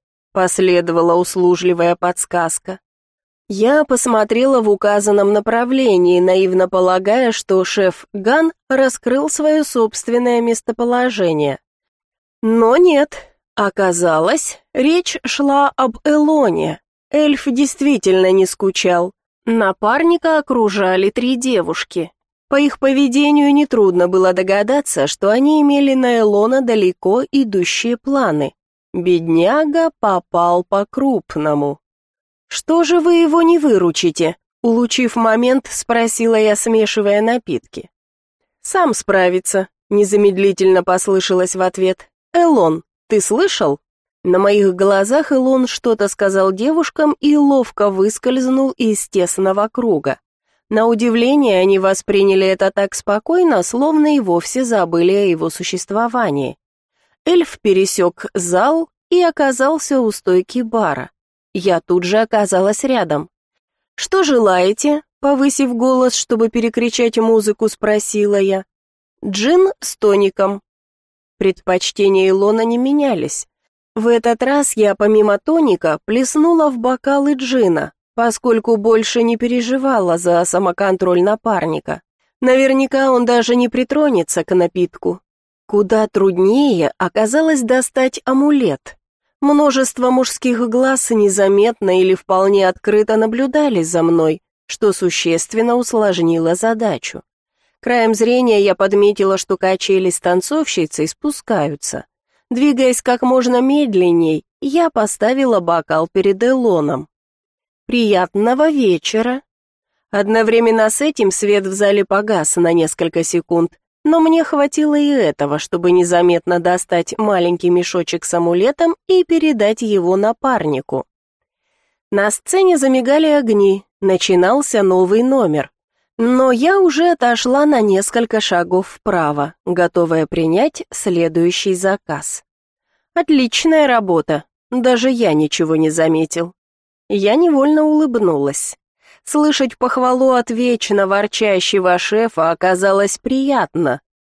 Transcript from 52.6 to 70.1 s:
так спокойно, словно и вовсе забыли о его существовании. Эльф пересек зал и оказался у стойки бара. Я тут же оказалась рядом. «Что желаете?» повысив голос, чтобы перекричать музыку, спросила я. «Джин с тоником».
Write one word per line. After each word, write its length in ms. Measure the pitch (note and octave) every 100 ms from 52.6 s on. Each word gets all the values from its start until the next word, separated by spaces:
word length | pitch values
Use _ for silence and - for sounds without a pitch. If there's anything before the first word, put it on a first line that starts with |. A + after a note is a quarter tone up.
| G3
так 240 | G3+ G3 -
спокойно, 680 | - G#3 - F4+ F4 G#3
словно 520 | F3 A#3+ D4 D#4 D4+ C#4+
и 40 |
вовсе 460 | G3 F3 - B3+ B3
забыли 480 | A3 E3+ E3+ F3
о 120 | G3+ G3+
его 240 | D#3+ D#3+
существовании. 1080 | - F3+ F#3 - G3+ A#3 B3 D3+ C#3+ B2+ - _ _ _ _ _ _ D#4
Эльф 340 | F4 D#4 -
пересек 640 | G#3 F#3+ F#3+ - F3 - -
зал 560 | F#3+ F3 F3+ B3+ D#4+ E4 _ -
и 100 | F4+
оказался 800 | E4+ D#4 C#4 B3+ C4+ D#4 - C4+
у 100 | A3+
стойки 500 | - - F3+ - B3
бара. 500 | A3+ A3+ G#3 B2+ - _ _ _ _
Я 280 | - F#3 E3+
тут 220 | - F3+
же 160 | F3 G#3+
оказалась 640 | A3+ G#3+ G3+ F#3 G3 G#3+
рядом. 460 | C4 B3 E3+ D3 E3+ _ _ _ _ _ _ -
«Что 280 | - F#4+
желаете?» 800 | D#4 B3 G#3 F3+ F#3 A3 D4 D4 - -
повысив 560 | C#4 C4+ C#4 - C4 A#3
голос, 400 | B3+ B3+ B3+ -
чтобы 340 | - A3+ A3+
перекричать 680 | A#3+ A3+ A3+ A#3 - A#3 A3+
музыку, 500 | A3+ A3+ G#3 G#3 A3
спросила 720 | - G#3+ G#3+ - G#3 G#3 G3+
я. 240 | G3 F#3+ - _ _ _ _ -
«Джин 480 | G3+ F#3+ B3 F4+ F#4+ -
с 180 | - -
тоником». 640 | G#3+